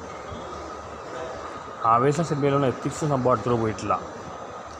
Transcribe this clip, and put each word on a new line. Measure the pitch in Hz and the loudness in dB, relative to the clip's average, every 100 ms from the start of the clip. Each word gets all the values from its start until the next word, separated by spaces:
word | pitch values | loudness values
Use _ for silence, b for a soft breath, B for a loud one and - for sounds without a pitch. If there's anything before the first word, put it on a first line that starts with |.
| - - - - - - - - - - - - - - - - - - 113 | -6 -12 -10 -10 -10 -10 -10 -10 -10 -12 -10 -8 -8 -8 -10 -10 -10 -2 4
ആവേശം | 117 135 147 160 | 6 6 4 0
സിനിമയിലുള്ള | 147 143 139 135 | 2 4 4 4
എത്തിക്സ് | - 147 - 156 | 2 -2 -2 0
സംഭവം | 135 127 | 4 6
അടുത്തോട്ട് | 117 120 120 | 4 4 2
പോയിട്ടില്ല. | 113 107 104 92 - - - - - - - | 2 0 0 0 -2 -12 -12 -12 -12 -12 -14